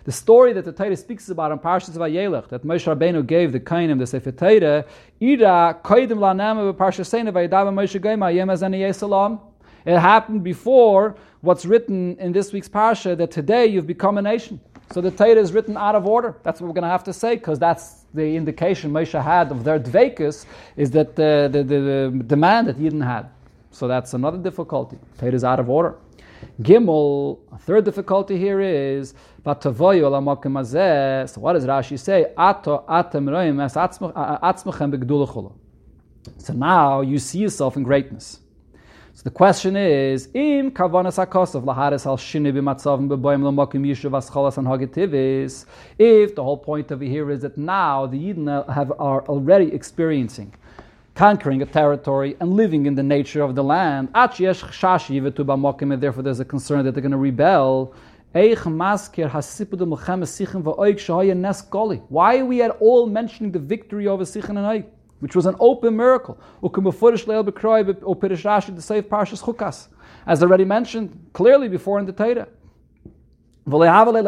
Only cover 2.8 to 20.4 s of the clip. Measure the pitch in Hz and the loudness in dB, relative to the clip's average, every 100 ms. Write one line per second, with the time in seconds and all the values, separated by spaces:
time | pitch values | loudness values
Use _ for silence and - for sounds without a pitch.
2.8 | 170 147 170 165 127 165 165 123 - 170 | -2 0 0 0 0 0 0 -2 -4 -2
3.8 | 165 135 123 131 131 127 180 214 156 147 | 0 -2 -2 -6 -8 -2 4 4 4 0
4.8 | - - - - 233 277 208 175 170 160 | -2 -16 -20 -4 0 4 6 6 4 0
5.8 | - 220 254 220 196 185 214 220 202 180 | 2 2 2 0 0 0 -2 -2 -2 0
6.8 | 190 185 180 226 226 180 175 190 196 196 | -2 -2 -4 -4 -2 -2 0 2 0 0
7.8 | 196 196 208 214 185 175 185 180 190 190 | -2 -2 -2 -2 0 0 0 -2 -2 -2
8.8 | 196 190 208 196 202 226 - _ _ _ | -4 -4 -2 0 0 -4 -14 _ _ _
9.8 | - 175 175 220 214 214 180 175 226 262 | 0 4 6 4 4 -4 -4 -6 2 6
10.8 | 226 190 214 - - _ 156 175 175 226 | 6 6 2 -4 -20 _ 0 0 2 0
11.8 | 233 190 180 175 180 185 202 196 - 208 | 2 -4 -4 -6 -4 -2 -2 -6 -6 0
12.8 | 220 220 190 170 165 160 143 233 226 196 | 0 0 -2 -4 -4 -4 0 2 2 2
13.8 | 156 170 196 202 202 233 - 165 - - | -4 -2 -2 0 -2 -4 -6 -18 -20 -20
14.8 | - 180 180 185 214 220 190 202 214 214 | -12 -6 -4 2 6 6 4 0 -2 -2
15.8 | 208 214 190 226 240 - 170 160 175 165 | 0 0 2 0 0 -6 -8 -8 -6 -4
16.8 | 170 180 190 175 226 233 175 147 165 165 | -2 -4 -4 -6 -2 -2 -4 0 0 0
17.8 | - - _ 151 156 160 156 151 170 190 | -4 -20 _ -4 -2 -2 -4 -2 -2 -2
18.8 | 151 151 156 151 139 175 156 131 127 156 | -4 -4 -2 -4 0 2 0 -2 -2 -2
19.8 | 123 160 254 - 151 151 | 2 4 4 2 -4 -6